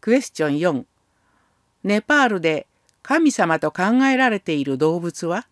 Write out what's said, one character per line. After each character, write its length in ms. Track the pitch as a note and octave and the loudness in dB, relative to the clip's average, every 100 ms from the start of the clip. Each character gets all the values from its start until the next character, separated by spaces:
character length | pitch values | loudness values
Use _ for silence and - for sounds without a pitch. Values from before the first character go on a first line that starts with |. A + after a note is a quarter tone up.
ク 140 | - | 2
エ 60 | B3+ | 0
ス 100 | - | 0
チ 140 | - | -4
ョ 40 | D#3 | -2
ン 100 | C#3+ | 0
四、 280 | F3 C#3 B2 _ _ _ _ _ _ _ _ _ | 0 -2 -6 _ _ _ _ _ _ _ _ _
ネ 180 | - G#3 | -2 -2
パ 200 | - D4 | 2 2
ー 60 | B3+ | 2
ル 120 | G3 | 2
で 260 | E3 D#3 - _ _ _ | 0 -2 -6 _ _ _
神 300 | - D4+ D#4 | -2 2 2
様 260 | - F3 D#3+ | 2 0 2
と 140 | D#3 | -2
考 320 | - F#3 B3 | -2 0 2
え 120 | C4+ B3+ | 2 2
ら 140 | C4 | 0
れ 80 | G#3 | 0
て 160 | - | -2
い 80 | D#3 | -4
る 140 | C#3 C3+ | -2 0
動 220 | D#3 E3+ | 0 0
物 260 | E3+ - E3+ | -6 -8 -6
は？ 200 | F3+ B3 | -6 -8